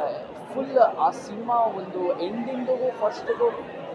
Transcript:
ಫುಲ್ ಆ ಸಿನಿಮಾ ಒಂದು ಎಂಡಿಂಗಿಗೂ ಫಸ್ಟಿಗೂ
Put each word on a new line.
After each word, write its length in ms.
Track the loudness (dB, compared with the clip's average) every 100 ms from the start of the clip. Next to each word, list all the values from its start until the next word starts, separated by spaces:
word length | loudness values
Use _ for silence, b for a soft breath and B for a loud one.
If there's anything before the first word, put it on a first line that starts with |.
| 2 -4 -10 -12 -8
ಫುಲ್ 240 | -6 0 6
ಆ 320 | 6 6 2
ಸಿನಿಮಾ 460 | 2 -6 -8 0 2
ಒಂದು 680 | 2 0 -6 -2 0 0
ಎಂಡಿಂಗಿಗೂ 720 | -2 -4 -4 -4 0 0 0
ಫಸ್ಟಿಗೂ 580 | 0 -2 0 -4 2 2 2 -8 -10 -8